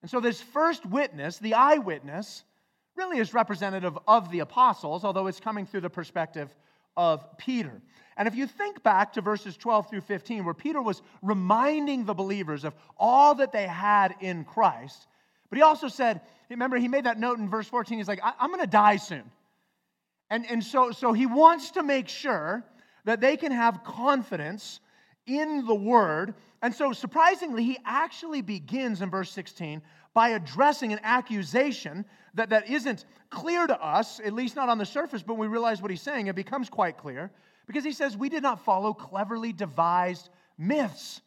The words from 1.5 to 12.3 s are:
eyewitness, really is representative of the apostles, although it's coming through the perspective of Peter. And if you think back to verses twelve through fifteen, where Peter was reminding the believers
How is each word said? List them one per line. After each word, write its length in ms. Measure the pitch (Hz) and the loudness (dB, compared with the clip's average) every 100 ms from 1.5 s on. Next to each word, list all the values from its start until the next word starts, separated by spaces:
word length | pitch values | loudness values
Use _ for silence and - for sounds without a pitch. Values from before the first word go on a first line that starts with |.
eyewitness, 880 | 220 269 311 202 151 139 139 - - _ _ _ _ _ - | 4 6 6 2 -6 -8 -12 -12 -16 _ _ _ _ _ -8
really 240 | 370 320 | -4 -2
is 160 | 220 233 | 0 0
representative 600 | 220 196 196 190 180 156 - | 0 0 -4 -4 -4 -6 4
of 240 | 226 175 | 4 4
the 80 | 175 | -6
apostles, 640 | 151 - 254 202 156 165 | -4 4 4 4 -4 -4
although 240 | 202 190 190 | -2 -2 -2
it's 120 | 185 | -4
coming 280 | - 208 190 | -6 -6 -6
through 140 | 202 | -6
the 80 | 175 | -6
perspective 640 | - 160 - 160 160 143 _ _ _ _ - | -8 -8 -6 -6 -8 -12 _ _ _ _ 0
of 400 | 170 156 - - | 2 2 -4 -12
Peter. 420 | - 254 170 104 _ _ _ - | -4 -4 -4 -8 _ _ _ -4
And 120 | 214 | -4
if 80 | 220 | -2
you 100 | 269 | -6
think 380 | - 415 415 | -6 -8 0
back 300 | - 190 202 | 2 4 2
to 80 | - | -2
verses 360 | 190 208 202 175 | -4 -4 -6 -10
twelve 320 | 233 220 - | 0 0 0
through 120 | 208 | -10
fifteen, 440 | - 196 - 226 180 | -8 -8 -6 -6 -6
where 80 | |
Peter 280 | 165 285 302 | -6 -4 -2
was 200 | 226 185 - - | -2 -4 -8 -10
reminding 800 | 190 202 180 214 269 302 285 269 214 | -4 -2 2 4 4 0 -2 -2 -4
the 80 | |
believers 500 | 190 196 | -4 -4